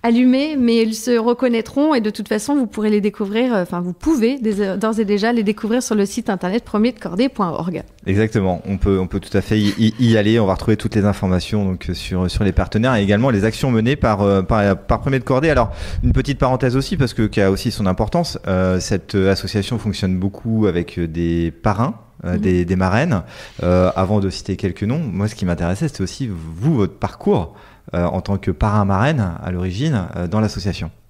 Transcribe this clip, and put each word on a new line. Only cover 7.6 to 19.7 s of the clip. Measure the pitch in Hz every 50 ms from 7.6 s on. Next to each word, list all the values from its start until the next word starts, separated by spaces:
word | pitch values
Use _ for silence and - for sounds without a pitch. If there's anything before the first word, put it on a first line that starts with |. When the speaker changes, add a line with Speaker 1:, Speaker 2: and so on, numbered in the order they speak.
| 165 180 170 - - - - - -
Speaker 2:
Exactement, | - 92 101 110 110 - 117 95 92 90 85 - 92
on | 98 90
peut, | - 101 98 95
on | 92 87
peut | - 101
tout | - - -
à | 101
fait | 92 - 107 107
y, | 104 101 98 -
y, | 113 110 - - 127 117
y | 113
aller, | 110 101 107 110 117
on | 110
va | 95 92
retrouver | - - - 107 101
toutes | - 113 -
les | 113 98
informations | 104 98 - - 95 92 90 - - 110 107 101
donc, | 95 92 87 - - 90
sur, | - - - 95 90 92 90
sur | - - 107
les | 98
partenaires | 90 - 95 - - 107 113 127 131
et | 110
également | 101 98 104 101 120 139
les | 120 101 95
actions | 110 107 - - 135
menées | 123 113 110 120 143
par, | 147 - 123 107 98
euh, | 104 101 98 98 92
par, | - 117 107 101 101 98 -
par | - - 120 110
Premier | - 139 135 135
de | 120
Cordée. | - 135 131 147 165
Alors, | 147 127 117 110 - - - - - - -
une | - -
petite | 131 127 - 135 -
parenthèse | 143 127 127 123 - 127 120
aussi, | 135 135 - 202 175
parce | 135 117 -
que, | - 113
qui | 104 - -
a | 101 95
aussi | 98 95 - 117
son | 104 - 104 95
importance, | 92 - 110 101 - 170 175 - - - -
euh, | - 95 92 92 92 92 92
cette | - - 104 92 - - -
association | 101 95 98 98 92 - 95 - 107 98 -